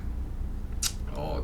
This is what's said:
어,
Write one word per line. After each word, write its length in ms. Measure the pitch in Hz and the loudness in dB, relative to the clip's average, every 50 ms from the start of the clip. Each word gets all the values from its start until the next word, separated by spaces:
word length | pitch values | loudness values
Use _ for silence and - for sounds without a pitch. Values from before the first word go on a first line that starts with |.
| - - - - - - - - - - - - - - - - - - - - - - | -2 -2 0 0 0 0 0 0 0 0 0 -2 -2 -2 0 2 2 2 2 0 -2 -2
어, 280 | - - 73 78 78 - | 0 0 0 0 0 0